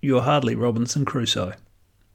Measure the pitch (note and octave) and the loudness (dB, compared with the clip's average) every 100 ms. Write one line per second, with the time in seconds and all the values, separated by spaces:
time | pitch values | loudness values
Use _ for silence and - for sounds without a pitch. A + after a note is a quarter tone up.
0 | C#3+ B2+ B2 D3 B2 A#2 A#2+ A2+ A#2 D3+ | 0 2 2 2 2 0 0 0 -2 0
1 | C3+ B2+ A2+ - F2+ - - _ _ _ | 0 0 -2 -2 -4 -8 -18 _ _ _
2 | _ | _